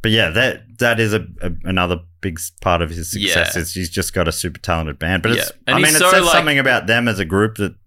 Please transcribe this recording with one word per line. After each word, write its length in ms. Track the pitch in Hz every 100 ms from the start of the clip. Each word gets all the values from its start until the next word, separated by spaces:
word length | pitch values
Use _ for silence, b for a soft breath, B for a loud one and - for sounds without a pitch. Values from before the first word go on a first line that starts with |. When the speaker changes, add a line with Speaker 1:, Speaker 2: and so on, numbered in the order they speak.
Speaker 1:
but 100 | 110
yeah, 180 | 110 90
that, 480 | 90 127 - - -
that 200 | 120 113
is 140 | 110
a, 120 | 107 - -
a, 100 | 90 82
another 380 | - 90 90 87 - _
big 160 | 95 82
s-, 140 | - _
part 200 | 95 85
of 80 | 82
his 200 | 82 85
success 440 | 101 98 85 85 87
Speaker 2:
Yeah. 60 |
Speaker 1:
is 120 | 82
he's 160 | 92 87
just 240 | 98 -
got 140 | 95 82
a 40 |
super 280 | - 90 76
talented 400 | - 82 78 69
band. 240 | 80 92
But 80 | 90
it's, 160 | 85 -
Speaker 2:
Yeah. 60 | - -
And 80 | -
Speaker 1:
I 40 |
Speaker 2:
he's 80 | 156
Speaker 1:
mean, 80 | 156
it 40 |
Speaker 2:
so, 120 | 180
Speaker 1:
says 140 | 190 175
Speaker 2:
like 80 |
Speaker 1:
something 260 | 160 156 139
about 260 | 135 120 95
them 200 | 117 120
as 120 | 98
a 60 | 85
group 300 | 95 107 110
that 180 | 98 -